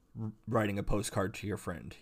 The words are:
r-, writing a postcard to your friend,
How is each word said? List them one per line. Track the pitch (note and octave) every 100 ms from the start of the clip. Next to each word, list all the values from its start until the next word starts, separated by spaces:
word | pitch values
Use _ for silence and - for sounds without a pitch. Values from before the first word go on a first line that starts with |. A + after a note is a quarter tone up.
| _ A2+
r-, | A2 - -
writing | A#2 G#2+ G2+
a |
postcard | G2+ G#2+ G2+ - G2
to | - G2+
your | F#2+
friend, | - E2+ - -